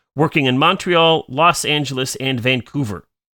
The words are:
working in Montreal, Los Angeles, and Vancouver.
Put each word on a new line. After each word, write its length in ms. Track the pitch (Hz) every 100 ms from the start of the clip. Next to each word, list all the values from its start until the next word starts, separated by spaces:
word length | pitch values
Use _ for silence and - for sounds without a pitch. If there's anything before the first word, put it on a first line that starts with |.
| _ 131
working 300 | 156 165 135
in 140 | 127
Montreal, 640 | 160 190 185 170 165 160 -
Los 380 | 127 170 170 120
Angeles, 500 | 151 131 131 131 -
and 220 | 135 123
Vancouver. 680 | 123 127 - 143 117 90 - _ _